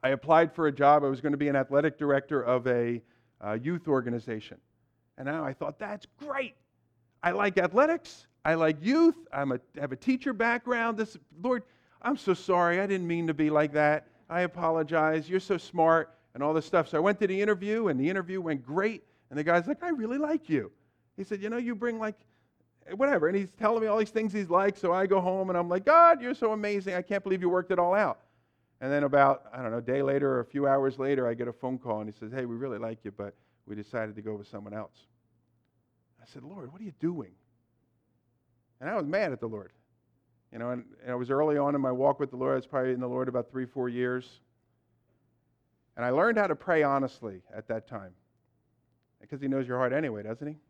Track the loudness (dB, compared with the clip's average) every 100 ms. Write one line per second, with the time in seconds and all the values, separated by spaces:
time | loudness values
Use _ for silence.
0 | 0 -2 4 4 4 2 -2 4 6 6
1 | 4 -2 -2 0 0 0 2 2 2 -2
2 | 0 0 0 -4 0 0 2 0 0 -4
3 | -8 _ _ _ -6 -6 -4 -6 0 0
4 | 0 -6 -6 -10 -10 -20 _ _ _ _
5 | _ _ -8 -6 -6 -6 -8 -8 -12 -12
6 | -14 _ -10 -8 -8 -12 _ _ _ _
7 | _ _ -4 0 0 2 2 4 4 2
8 | -4 -20 _ _ 0 2 2 2 0 4
9 | 4 4 -6 -6 -2 -4 _ -10 -8 -6
10 | -2 -2 -2 0 0 0 -2 -2 -2 -2
11 | -6 -8 _ -8 -2 -2 -4 _ _ _
12 | -4 -2 0 0 2 2 4 2 0 -2
13 | 0 -2 0 0 2 4 2 2 2 2
14 | -4 _ _ -4 -4 -2 -2 0 0 2
15 | 2 0 -2 -4 -2 -6 -4 2 6 6
16 | 2 _ _ -4 0 0 2 0 2 2
17 | 2 2 0 0 0 0 0 0 0 0
18 | 0 -2 -4 -6 -4 -6 -4 -2 -2 -4
19 | _ _ _ -6 2 2 2 -4 -2 -4
20 | -2 -2 -2 -2 0 -2 -2 _ _ _
21 | _ -14 -8 -6 -6 -4 -4 -4 -4 -4
22 | -6 -8 _ _ _ _ _ _ -14 0
23 | 2 4 2 2 -2 _ 0 0 2 0
24 | 0 0 -2 -2 2 4 2 0 0 2
25 | 4 2 2 -2 0 0 0 0 6 8
26 | 8 6 2 -2 -2 -2 -2 -4 -2 -6
27 | -2 -4 0 0 2 0 0 2 2 4
28 | 2 -2 _ _ _ _ _ _ -2 0
29 | 4 6 6 6 -2 -10 -6 -6 -2 0
30 | 2 2 2 0 -2 -2 2 2 2 -2
31 | -2 0 0 -2 -6 -6 -6 -6 -4 -6
32 | -6 -10 -10 -8 -6 -6 -6 -6 -8 -10
33 | -12 -10 -12 -12 _ _ -16 -14 -10 -8
34 | -8 -10 -10 -10 -12 -16 -12 -12 -14 _
35 | _ _ _ _ _ _ _ _ _ _
36 | _ _ _ -20 -18 -16 -16 -14 -16 -4
37 | -4 -4 -10 _ _ _ _ _ _ _
38 | _ _ _ _ _ _ _ _ -6 -6
39 | -2 -2 -2 -4 -8 -10 -14 _ _ _
40 | _ _ _ _ _ -10 -6 -8 -10 -18
41 | -10 -8 -2 2 2 2 0 0 0 2
42 | 2 2 -2 -4 -2 -2 -2 -4 -2 -2
43 | -4 -4 -2 -4 -4 -8 -8 -6 -6 -2
44 | -2 -4 -8 -20 _ _ _ _ _ _
45 | _ _ _ _ _ _ _ _ _ -8
46 | -2 2 2 2 0 -2 0 2 4 2
47 | -2 -6 -12 -12 _ -18 -8 -8 -8 -14
48 | -14 _ _ _ _ _ _ _ _ _
49 | _ _ -14 -8 -2 -2 -2 0 0 0
50 | -2 -6 -8 -8 -10 -12 _